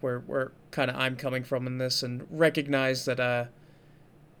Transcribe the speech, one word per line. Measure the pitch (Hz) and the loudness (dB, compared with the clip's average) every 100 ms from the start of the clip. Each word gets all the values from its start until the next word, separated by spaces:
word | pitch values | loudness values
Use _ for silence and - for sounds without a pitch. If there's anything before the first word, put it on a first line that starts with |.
where, | 131 123 | -4 -4
where | - 139 131 - - | -2 -2 -2 -8 -10
kinda | - 127 127 | -2 -2 0
I'm | 131 127 | -2 0
coming | 139 127 | -2 -2
from | 123 131 127 | -2 -4 -2
in | 127 | -2
this | 127 - | -2 -2
and | 123 123 - | -2 -6 -6
recognize | 160 160 160 143 135 131 127 135 | 4 4 4 0 2 4 2 0
that, | 123 | 0
uh, | 123 120 120 - - - - - - - - - | 2 0 -2 -10 -20 -20 -20 -20 -20 -20 -20 -20